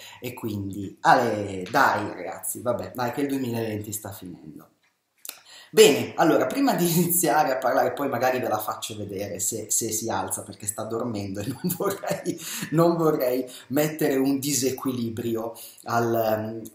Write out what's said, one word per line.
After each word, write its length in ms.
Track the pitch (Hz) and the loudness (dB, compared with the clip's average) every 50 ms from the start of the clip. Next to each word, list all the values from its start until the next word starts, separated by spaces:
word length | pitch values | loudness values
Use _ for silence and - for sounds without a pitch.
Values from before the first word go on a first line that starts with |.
| - - - - | -16 -18 -16 -12
e 140 | 117 123 - | -12 -12 -10
quindi, 640 | - - 110 104 101 98 98 95 101 98 90 - - | -8 -8 -6 -6 -4 -6 -6 -6 -8 -8 -10 -10 0
ale, 600 | - 160 151 131 120 117 107 104 101 98 95 92 92 - | 4 6 6 6 6 2 0 -2 -4 -4 -6 -8 -6 -2
dai 380 | 123 143 131 113 107 104 104 90 | 2 4 4 4 4 0 -2 -6
ragazzi, 500 | 87 92 85 - - - - - - 107 | -8 -8 -10 -10 -10 -8 -10 -10 -10 -4
vabbè, 300 | 101 - 196 190 - - - | -2 -2 -2 -2 -6 -8 -6
dai 160 | 123 123 120 | -4 -4 -4
che 100 | - 147 | -2 -2
il 60 | 143 | -2
duemilaventi 640 | 135 139 135 131 117 117 117 113 110 107 104 101 113 | -2 -2 -2 -2 -2 -2 -2 -2 -4 -4 -6 -6 -8
sta 200 | 104 - - 101 | -8 -8 -10 -10
finendo. 580 | 98 - 92 90 82 - 78 78 76 78 - - _ _ _ _ _ _ _ _ _ _ _ - - - _ - - - - - | -12 -12 -14 -14 -14 -14 -16 -18 -18 -20 -20 -20 _ _ _ _ _ _ _ _ _ _ _ -16 -16 -16 _ -20 -20 -20 -20 2
Bene, 440 | - 214 220 147 131 120 120 - - | 8 10 10 10 10 6 0 -2 2
allora, 300 | - 165 156 139 - - | 4 4 6 6 4 4
prima 300 | - - 277 277 247 196 | 2 2 2 2 2 4
di 140 | 165 175 165 | 4 2 4
<laughs> 60 | 160 | 4
iniziare 540 | 180 170 - - - 165 147 143 156 147 135 | 4 4 4 2 2 2 4 4 4 4 4
a 60 | 127 | 2
parlare, 340 | - - 120 127 127 123 123 | 2 2 2 4 4 2 2
poi 160 | - - 143 | 0 -2 -2
magari 320 | 135 120 120 127 127 123 120 | -2 0 2 2 2 2 2
ve 80 | 113 | 0
la 100 | 110 107 | 0 -2
faccio 380 | - - 120 - - - - 110 | -2 -2 -4 -6 -6 -8 -8 -8
vedere 440 | 104 101 95 98 95 101 101 104 - | -8 -8 -8 -6 -6 -6 -6 -4 -4
se, 300 | - - 117 107 104 - | -4 -4 -4 -4 -4 -2
se 220 | - - 117 110 | -2 0 0 -2
si 180 | 107 107 113 110 | -2 -2 -2 -2
alza, 340 | 104 98 95 92 - 104 98 | -2 -2 -2 -4 -6 -8 -8
perché 220 | 104 90 - 110 | -12 -14 -8 -8
sta 180 | 107 - - 107 | -8 -6 -6 -6
dormendo 580 | 110 113 - - 123 107 101 101 98 95 104 | -6 -4 -4 -4 -4 -4 -4 -6 -6 -6 -6
e 40 | 98 | -6
<laughs> 0 | |
non 280 | 131 123 - - 180 - | -6 -6 -4 -4 -4 -4
vorrei, 600 | - 208 190 - - - - - - - 180 170 - - - - - - - | -2 -2 -2 -2 -4 -4 -4 -4 -4 -4 -8 -8 -8 -10 -10 -10 -10 -6 -2
non 240 | 143 160 170 175 165 | 2 4 4 4 4
vorrei 500 | 165 160 156 151 131 131 123 127 131 - - - - - | 4 2 2 2 2 0 0 0 -2 -4 -6 -10 -18 -10
mettere 480 | - 123 147 151 156 156 - 156 139 135 | -2 0 0 0 0 0 0 0 2 2
un 240 | 135 135 139 139 131 | 2 2 2 0 0
disequilibrio 1120 | 127 147 - - 135 127 - - - 135 120 117 117 113 107 117 117 117 113 110 110 113 - - - - - - - | 0 -2 0 0 0 0 -2 -2 -4 -4 -4 -2 -4 -4 -4 -4 -4 -2 -2 -2 -4 -6 -10 -12 -16 -18 -20 -16 -8
al, 320 | 113 117 117 120 117 113 | -2 0 0 2 2 2
ehm, 460 | 98 110 110 110 107 110 110 113 113 110 - | 2 2 2 0 0 -2 -6 -8 -10 -12 -14